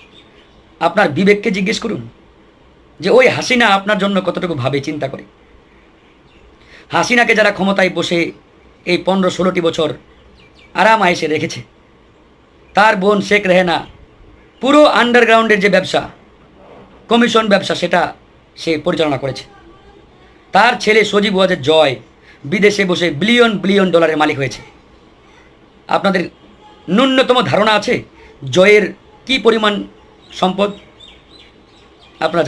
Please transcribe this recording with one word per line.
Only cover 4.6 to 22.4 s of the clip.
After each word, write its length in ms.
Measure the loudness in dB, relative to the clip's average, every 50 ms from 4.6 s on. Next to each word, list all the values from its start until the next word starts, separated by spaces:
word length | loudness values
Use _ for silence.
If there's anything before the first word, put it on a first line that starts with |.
ভাবে, 160 | -4 -4 -4 -4 -4 -6
চিন্তা 200 | -8 -6 -8 -8
করে। 120 | -10 -10 -16 -18 _ _ _ _ _ -20 _ _ _ _ _ _ _ _ _ _ _ _ _ _ _ _ -20 -20 _ _ _ -20 -20 -20 -12 -6 -4
হাসিনাকে 380 | -4 -2 0 0 0 2 2 2 2
যারা 120 | 2 0
ক্ষমতায় 400 | 0 -2 -2 -2 0 0 0 -2 -2 -4
বসে 220 | -4 -4 -2 -2 -4 -4 -6 -12 _ _ _ _ _ -20 _ _ -6
এই 120 | -4 -4 -2 -2
পনেরো 240 | -2 -2 0 0 -2 -2 -2
ষোলোটি 240 | -2 -2 -2 -2 -2 -2
বছর 220 | -2 -2 -4 -4 -6 -10 -16 _ -20 _ -20 _ _ _ -20 -20 _ _ -20 -10 -4
আরাম 240 | 0 2 2 2 2 2
আয়েশে 220 | 0 0 -2 -2 -4
রেখেছে, 320 | -4 -4 -4 -6 -8 -10 -16 _ _ _ _ _ _ _ _ _ _ _ _ _ _ _ _ _ _ _ _ _ 0
তার 180 | 2 2 2 2 2
বোন 160 | 2 0 0 0 0 0
শেখ 160 | -2 0 2
রেহেনা 320 | 2 2 2 2 0 -2 -4 -6 -8 -20 -20 -20 -20 _ _ -20 -20 -20 -20 -20 _ _ -6
পুরো 200 | 0 2 4 6 6 4 4 2
আন্ডারগ্রাউন্ডের 580 | 2 2 2 2 4 4 4 4 4 2 2 2 2
যে 60 | 0 0
ব্যবসা, 260 | 0 -2 -2 -4 -4 -6 -6 -12 -20 _ _ _ _ _ _ _ -20 -20 -20 -20 -20 -20 -20 -20 -14 -6 0
কমিশন 360 | 2 2 2 2 2 0 0 2
ব্যবসা, 240 | 0 0 0 -2 -6
সেটা 260 | -4 -4 -2 0 0 -2 -2 -6 -10 _ _ _ _ _ _ _ -10
সে 140 | -6 -4 -4 -4 -2
পরিচালনা 320 | -4 -2 -2 -2 -2 -2 -4 -6
করেছে। 200 | -8 -10 -10 -14 -20 -20 -20 -20 -20 -20 -20 -20 -20 -20 -20 -20 -20 _ _ -20 -20 _ _ _ _ 0
তার 200 | 2 2 2 2 0 0
ছেলে 180 | 0 2 2 0 0
সজীব 220 | 0 -2 0 0 0
ওয়াজেদ 260 | 0 0 0 0 -2 0 2
জয় 240 | 2 4 4 2 0 -4 -10 -18 _ _ _ -20 -20 _